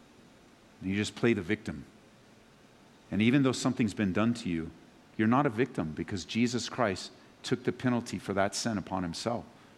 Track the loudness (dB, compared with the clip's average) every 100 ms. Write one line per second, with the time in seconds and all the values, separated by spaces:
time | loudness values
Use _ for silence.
0 | -20 -20 -20 -20 -20 -20 -20 -8 -2 0
1 | 0 2 2 2 2 -2 -4 -10 -10 -20
2 | -20 -20 -20 -20 -20 -20 -20 -20 -20 -20
3 | -4 2 6 6 4 2 0 2 0 2
4 | 0 2 2 2 -2 -2 -4 -10 -20 -20
5 | -10 0 2 4 2 0 -2 -2 -6 -6
6 | -6 -6 -4 0 0 0 -4 -2 0 -2
7 | -8 -16 -20 -12 -4 -4 -2 -2 0 0
8 | -2 -6 -4 0 0 0 -2 -2 -2 -4
9 | -4 -4 -4 -4 -6 -18 -20